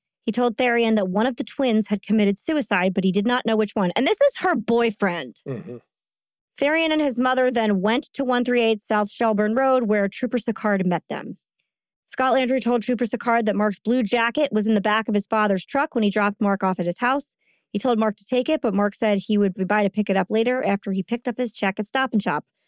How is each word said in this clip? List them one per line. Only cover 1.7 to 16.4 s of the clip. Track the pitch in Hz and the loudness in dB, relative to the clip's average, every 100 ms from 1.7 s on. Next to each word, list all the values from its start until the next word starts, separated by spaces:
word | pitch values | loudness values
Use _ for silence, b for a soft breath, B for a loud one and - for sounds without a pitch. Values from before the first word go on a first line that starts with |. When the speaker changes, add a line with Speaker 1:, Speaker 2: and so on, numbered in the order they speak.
| 220 202 | 2 0
Speaker 1:
had | 208 | -4
committed | - 220 202 202 | 0 2 2 0
suicide, | - 311 240 190 185 | -2 -2 0 2 2
but | 185 | 2
he | 185 | 0
did | 185 208 | 2 0
not | 247 - | 0 0
know | 220 | 0
which | 214 - | 0 0
one. | 185 196 | 0 0
And | 269 | 0
this | 427 | 2
is | 554 - | 2 2
her | 370 302 | 0 0
boyfriend. | - 233 240 208 202 175 131 - - | 0 0 0 0 -2 -2 -8 -12 -10
Speaker 2:
Mm-hmm. | 123 92 120 - _ _ _ _ _ _ - | -10 -10 -14 -18 _ _ _ _ _ _ -4
Speaker 1:
Therian | 285 320 320 | -2 0 0
and | 311 | 0
his | 294 240 | 0 0
mother | 254 254 254 | 0 2 0
then | 240 214 196 | 2 0 0
went | 196 233 - | 0 -2 -2
to | - | -4
one | 262 247 247 | 0 0 2
three | 247 | 2
eight | 226 220 | 2 0
South | - 214 208 | 0 -2 -2
Shelburne | - 233 208 208 226 | 0 0 2 0 2
Road, | 269 262 220 | 2 2 2
where | 208 196 | 0 0
Trooper | - 254 240 | -2 -4 -2
Sicard | - 214 214 196 180 | -4 -2 0 0 0
met | 175 - | -2 -4
them. | 151 - - _ _ _ _ _ _ _ | -10 -10 -14 _ _ _ _ _ _ _
Scott | - 262 | -2 2
Landry | 262 254 262 | 2 2 0
told | 233 240 | 0 0
Trooper | 208 233 | 0 -2
Sicard | 240 226 - 233 | -2 -2 0 0
that | 220 196 | 2 0
Mark's | 214 190 | 0 -2
blue | - 247 | 0 0
jacket | 214 240 233 262 302 | 2 0 0 0 0
was | 214 208 | 0 2
in | |
the | 214 | 2
back | 214 214 220 | 2 0 0
of | 208 | -2
his | - | 0
father's | 220 214 190 - | 0 2 0 -2
truck | 277 311 | -2 -2
when | 247 | 0
he | 208 | 0
dropped | 214 202 | 2 0
Mark | 202 | 0